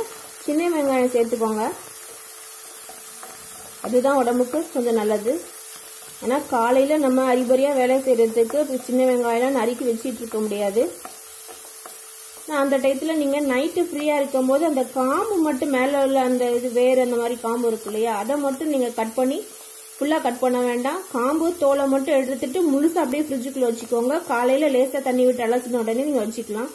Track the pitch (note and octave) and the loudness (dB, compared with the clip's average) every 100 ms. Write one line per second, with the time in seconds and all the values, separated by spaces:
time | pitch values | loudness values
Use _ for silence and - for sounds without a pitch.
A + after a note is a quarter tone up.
0 | A4 - - - - D4+ F4 D#4+ C#4 C4 | -4 -8 -12 -8 -2 0 2 2 2 2
1 | B3+ B3 A3+ A#3 A3 G#3+ B3 F4+ - - | 2 2 0 0 0 0 -2 -6 -10 -12
2 | - - - - - - - - - - | -14 -14 -14 -14 -14 -14 -14 -14 -12 -12
3 | - - - - - - - - G#3 B3 | -12 -12 -12 -12 -12 -12 -12 -10 -2 0
4 | C4+ C#4 A#3+ B3 B3 D4+ E4+ C#4 A#3+ A3+ | 2 2 2 0 0 -2 -4 -4 0 0
5 | G#3 G#3 G#3+ E4 - - - - - - | 2 0 0 -4 -6 -12 -14 -14 -14 -14
6 | - - G#3+ C#4+ D4 B3 A#3 C4 C#4 D4+ | -14 -8 -2 -2 0 0 2 4 4 4
7 | C4+ C4 C4 B3+ B3 C4 C#4 C4+ B3 C4 | 4 4 4 2 4 4 4 4 4 2
8 | C4 A3+ A3+ A#3 A3+ C#4+ C#4 B3+ - B3+ | 4 4 4 4 2 2 0 -2 0 2
9 | B3+ B3 A#3 A#3 B3+ C4+ A3+ A#3+ B3 A3+ | 4 4 2 2 2 2 0 0 0 -2
10 | C4+ A3+ A3+ A3 G#3+ G3+ G3+ G#3+ F4 - | -4 -6 -6 -2 -2 0 0 2 0 -2
11 | - - - - - - - - - - | -12 -14 -14 -14 -14 -14 -14 -14 -14 -14
12 | - - - - - D4 C#4 C4+ C4+ C4+ | -14 -14 -14 -12 -4 0 2 2 2 2
13 | D#4+ D#4+ C#4 C#4+ C#4+ B3+ E4 F4+ E4+ C#4+ | 0 0 0 0 0 0 0 0 -2 -2
14 | D4+ D4 C#4 C4 C4 C#4 E4 C4 A#3+ C4 | 0 0 0 0 2 2 2 0 0 0
15 | B3+ D#4+ A4 F#4+ D4+ C4 D4 B3+ C4+ C#4+ | 0 0 0 2 2 0 0 2 2 2
16 | C#4 C4+ B3+ B3 B3 A#3+ B3 A#3 B3+ C4 | 4 4 2 2 2 0 0 2 4 4
17 | B3 A#3 A#3 A#3+ A3+ A#3+ A#3 A3 G3+ G#3+ | 4 0 -2 -2 -2 0 0 -2 -4 -2
18 | A#3 G#3 A3 D4 C#4 C4 D#4 C4+ A#3+ A3+ | 0 0 -2 0 0 -2 0 0 0 -2
19 | A3 B3+ B3+ E4 - - - - - - | -2 0 0 0 -6 -14 -14 -14 -14 -4
20 | C#4+ D#4 B3+ B3 B3+ B3 B3 A#3+ C4 F4+ | 0 0 0 0 0 2 0 0 -2 -4
21 | F#4 B3 B3+ D#4 E4 F4 C#4 C#4 C#4 C4+ | -4 -2 0 2 0 2 2 4 4 2
22 | C4+ C4+ B3+ C4+ C#4 F#4 E4 C4+ D#4+ F4+ | 2 2 2 -2 -2 0 2 4 2 2
23 | C4 C#4+ D4+ C4+ C4+ C4+ A#3+ A3+ - A#3 | 0 0 -2 -4 -4 0 0 0 -2 0
24 | B3 D#4+ F4 A#3+ B3 C4+ D4+ B3+ C4 C#4+ | 2 0 0 0 2 4 4 4 2 0
25 | C4+ B3+ B3+ B3 A3+ B3 B3 A#3+ A3+ A#3 | 0 4 4 2 0 0 0 -2 0 0
26 | D4 C4 G#3+ A3+ A3 G#3 C4+ | 0 0 -2 -4 -6 -6 -6